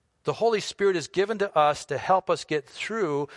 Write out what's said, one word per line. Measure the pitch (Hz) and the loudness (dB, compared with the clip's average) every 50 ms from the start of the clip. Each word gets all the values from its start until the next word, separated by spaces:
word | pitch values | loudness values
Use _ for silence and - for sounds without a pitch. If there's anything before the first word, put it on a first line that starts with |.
| _ _ _ _ - | _ _ _ _ -6
The | 151 139 | -6 -4
Holy | - 208 233 226 202 | 0 0 2 2 0
Spirit | - - - - 202 196 190 | -2 -4 -6 0 2 2 2
is | 170 139 - | 2 -2 -4
given | - 175 196 202 226 196 | 0 0 0 0 0 -2
to | 202 202 - | -4 -2 2
us | 156 151 147 143 - - | 4 4 4 2 0 -4
to | - 147 123 | -6 -6 -6
help | - - 190 185 - - | 0 2 2 2 4 0
us | 170 - - | -2 -2 -2
get | - 156 151 - - | -4 -4 -4 -4 -6
through | - - - - 214 226 202 156 147 143 147 - - | -14 -12 -10 -6 -4 -2 -2 0 0 -2 -4 -4 -8